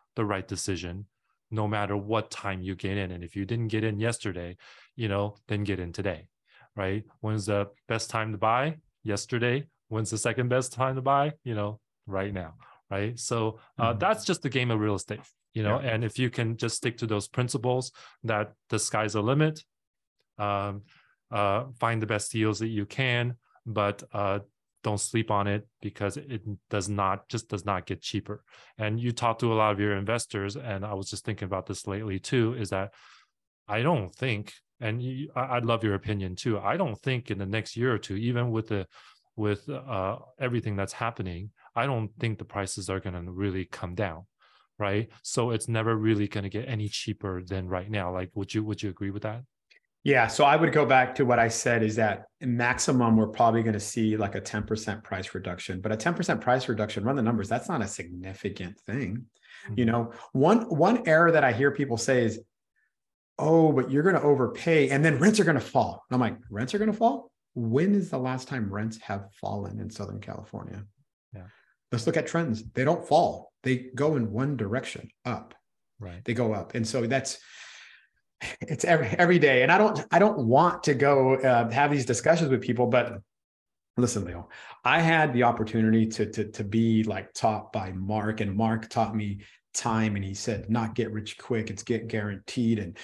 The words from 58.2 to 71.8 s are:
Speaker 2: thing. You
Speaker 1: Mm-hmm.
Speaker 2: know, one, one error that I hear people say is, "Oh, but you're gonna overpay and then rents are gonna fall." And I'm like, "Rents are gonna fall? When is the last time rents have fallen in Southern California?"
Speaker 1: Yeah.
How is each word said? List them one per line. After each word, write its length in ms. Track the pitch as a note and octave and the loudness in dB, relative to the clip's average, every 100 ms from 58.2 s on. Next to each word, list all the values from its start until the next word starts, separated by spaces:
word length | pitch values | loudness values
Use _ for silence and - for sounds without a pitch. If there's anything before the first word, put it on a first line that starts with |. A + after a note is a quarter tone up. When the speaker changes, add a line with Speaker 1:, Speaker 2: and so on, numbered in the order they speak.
| F#2+ F#2 G2+ G2 F2+ - | -12 -8 -8 -6 -10 -12
Speaker 2:
thing. 440 | - A#2 G#2+ A2+ C3 _ _ - - G#2+ | -8 -6 -4 -6 -10 _ _ -18 -6 2
You 100 | A#2 | 4
Speaker 1:
Mm-hmm. 60 | |
Speaker 2:
know, 200 | A#2 A#2 - - | 2 0 -8 -4
one, 300 | C3 D3+ A3+ A3+ | 4 6 6 4
one 400 | D3+ F3 A#3 F3 | 2 4 4 6
error 220 | D#3+ E3+ | 6 8
that 140 | D#3+ | 6
I 80 | C3+ | 6
hear 180 | A2 C#3 | 6 2
people 260 | C#3 C#3 A#2 | 2 -2 0
say 280 | - B2+ | 2 4
is, 160 | A2+ G#2 - _ _ _ _ _ _ _ _ - | 4 0 -10 _ _ _ _ _ _ _ _ -2
"Oh, 340 | D3 E3 D#3+ | 4 6 6
but 180 | C3 A#2 | 4 2
you're 120 | C3+ | 2
gonna 180 | E3 E3 | 4 4
overpay 680 | D3 C#3 A#2+ - - D#3+ C3+ | 6 4 4 0 2 4 6
and 120 | C#3 | 4
then 160 | D#3+ C#3+ | 4 6
rents 220 | F3+ G#3+ | 6 6
are 40 | |
gonna 160 | E3+ C#3+ | 6 2
fall." 440 | - C3+ G#2+ - - | 2 2 0 -2 -2
And 60 | B2+ | 0
I'm 40 | |
like, 180 | A#2 - - | 2 -2 -8
"Rents 240 | G#2 A#2+ | -6 -2
are 40 | G3+ | 0
gonna 140 | A3 | 0
fall? 380 | G#3+ A#3 C4+ - _ _ | 2 2 2 -6 _ _
When 400 | - A2+ B2 F#3 | -4 0 4 4
is 140 | G3+ E3+ | 4 2
the 80 | C3 | -2
last 300 | B2+ C3 - | -2 -4 -4
time 240 | C3+ G#2 | -4 -4
rents 260 | G2+ A2 A2 | -4 -4 -6
have 280 | - G2+ G2+ - | -6 -8 -8 -10
fallen 380 | G2+ G2+ G2 G#2 | -6 -6 -6 -8
in 100 | F#2+ | -10
Southern 300 | - G2 G2+ | -10 -10 -10
California?" 640 | G2+ G2 G2+ G#2 - G2 G#2 _ _ _ _ | -10 -12 -12 -12 -12 -12 -14 _ _ _ _
Speaker 1:
Yeah. 140 | G#2 F#2 _ _ _ | -18 -18 _ _ _